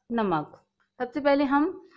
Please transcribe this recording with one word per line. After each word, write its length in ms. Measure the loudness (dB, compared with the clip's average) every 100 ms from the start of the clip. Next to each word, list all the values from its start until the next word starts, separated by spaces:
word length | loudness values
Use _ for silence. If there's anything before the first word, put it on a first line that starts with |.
| -8
नमक। 500 | -4 0 -2 -4 -14 _ _ _ -10
सबसे 200 | -8 -2
पहले 220 | 2 2 2
हम 220 | 2 0 -4 -16